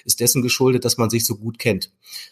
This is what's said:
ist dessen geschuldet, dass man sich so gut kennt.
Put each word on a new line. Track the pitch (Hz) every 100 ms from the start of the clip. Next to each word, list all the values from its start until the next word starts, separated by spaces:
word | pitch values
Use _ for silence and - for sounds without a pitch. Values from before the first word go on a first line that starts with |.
| -
ist | -
dessen | 117 143
geschuldet, | 120 - 131 127 120
dass | -
man | 113
sich | 117 113
so | 104
gut | 113 113
kennt. | - 185 - _ - - -